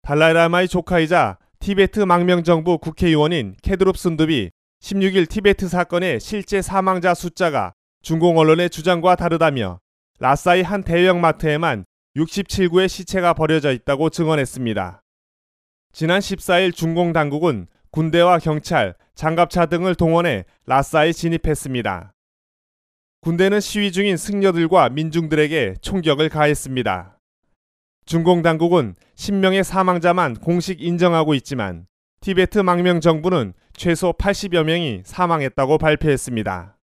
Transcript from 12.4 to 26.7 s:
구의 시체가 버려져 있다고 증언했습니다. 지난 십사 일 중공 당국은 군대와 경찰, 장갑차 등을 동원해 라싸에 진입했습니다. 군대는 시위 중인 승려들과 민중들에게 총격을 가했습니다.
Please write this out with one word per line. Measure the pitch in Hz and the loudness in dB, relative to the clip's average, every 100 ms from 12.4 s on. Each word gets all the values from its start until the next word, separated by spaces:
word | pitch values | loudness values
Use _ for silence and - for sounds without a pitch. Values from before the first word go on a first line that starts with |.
| 190 - 180 | -6 -2 2
구의 | 175 185 | 2 0
시체가 | - 180 190 175 | -4 -6 -2 0
버려져 | 156 156 156 143 | 0 0 0 0
있다고 | 123 - 139 160 | -2 -4 -2 -2
증언했습니다. | - 160 156 131 131 120 101 92 98 _ _ _ _ _ _ _ _ _ | -2 0 0 -2 -4 -4 -4 -6 -12 _ _ _ _ _ _ _ _ _
지난 | - 160 185 | -6 0 0
십사 | - 190 - 175 | -2 -8 0 2
일 | 190 | 2
중공 | 170 165 165 175 | -2 -2 0 0
당국은 | 165 147 147 170 113 85 _ _ | 0 -2 0 -2 -2 -8 _ _
군대와 | 156 160 170 175 170 | -4 0 2 4 4
경찰, | 160 151 - 160 98 - _ | 0 -4 -2 0 0 -6 _
장갑차 | - 156 165 170 180 165 | -6 -4 0 0 0 0
등을 | 170 185 | 0 -2
동원해 | 175 165 165 175 107 90 _ | 0 0 2 0 -4 -8 _
라싸에 | - 135 139 160 156 | 0 0 2 0 0
진입했습니다. | 160 165 165 - 147 135 127 104 92 101 _ _ _ _ _ _ _ _ _ _ _ | 0 -4 -2 -2 -4 -4 -4 -4 -6 -12 _ _ _ _ _ _ _ _ _ _ _
군대는 | 160 170 190 208 | -6 0 2 2
시위 | - 208 202 | -2 -2 -2
중인 | 175 202 175 | 0 0 -2
승려들과 | - 202 196 170 165 180 123 | -4 0 2 2 2 4 2
민중들에게 | 135 160 165 156 151 151 156 104 92 | 0 -4 -4 -2 0 0 0 -2 -4
총격을 | - 190 156 139 156 | -6 -2 0 0 0
가했습니다. | 151 151 147 131 | 2 0 0 -4